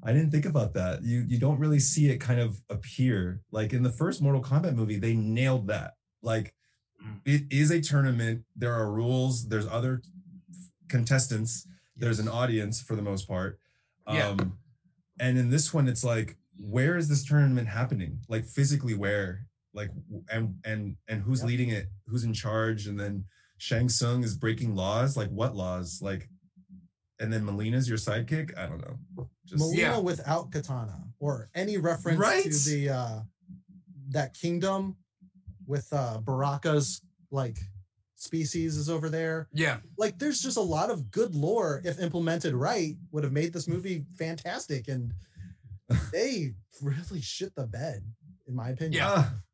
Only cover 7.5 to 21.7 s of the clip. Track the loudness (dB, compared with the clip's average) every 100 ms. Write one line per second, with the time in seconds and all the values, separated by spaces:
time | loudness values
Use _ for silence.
7.5 | 2 4 4 4 4 4 4 2 -2 -6
8.5 | -4 -2 0 0 0 2 2 2 0 0
9.5 | -2 0 0 0 -2 -6 -20 -20 -20 -20
10.5 | -20 -20 _ -2 0 4 2 2 0 -2
11.5 | -4 -10 -20 _ -4 0 0 0 0 0
12.5 | 0 0 -4 -4 -4 -2 -4 -4 -4 -4
13.5 | -8 _ _ _ _ -2 0 0 0 -2
14.5 | -4 -16 _ _ _ _ -2 2 4 4
15.5 | 4 2 2 2 2 0 0 -2 -8 _
16.5 | -14 -2 2 2 2 2 2 4 6 6
17.5 | 4 2 -2 -2 -2 -4 -6 -4 -4 -2
18.5 | 2 2 4 0 0 0 0 -2 -6 -12
19.5 | _ _ -8 -8 -8 -12 -14 -6 -2 -2
20.5 | -4 -6 -4 -4 -8 -8 -6 0 0 0
21.5 | 0 0